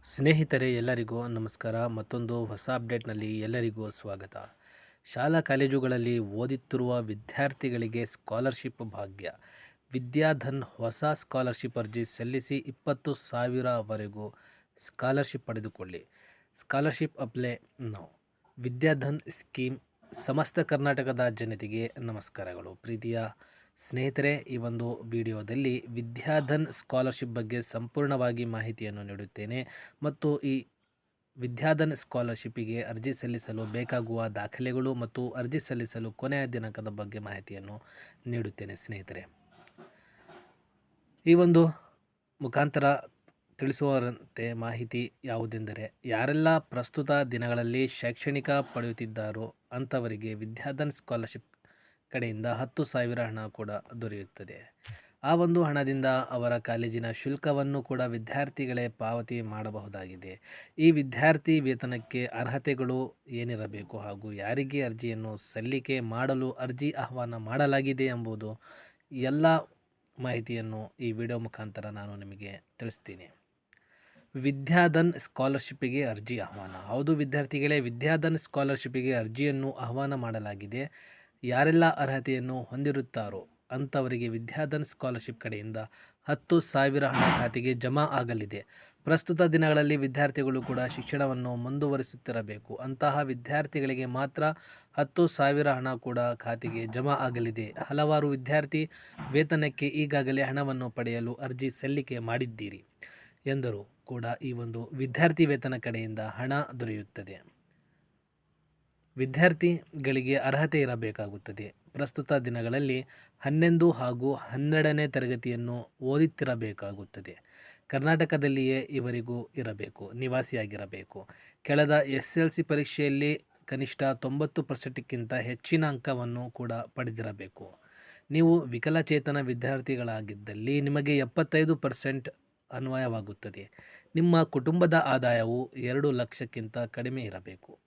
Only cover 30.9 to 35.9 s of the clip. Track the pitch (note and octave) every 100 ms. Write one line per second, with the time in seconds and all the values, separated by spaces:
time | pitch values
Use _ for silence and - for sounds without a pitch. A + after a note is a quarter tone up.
30.9 | _ _ _ _ - B2 A#2+ D#3 D#3 D#3
31.9 | C#3+ - B2+ A#2+ A2+ A2+ A#2 A2 A#2 -
32.9 | A2 B2 C3+ B2 A#2 - A2 A2 A2+ A#2+
33.9 | B2 A2+ A2+ A2+ G2+ G#2 - C3 B2+ C3
34.9 | B2 A#2 - B2 B2+ A#2+ D3 - B2 A#2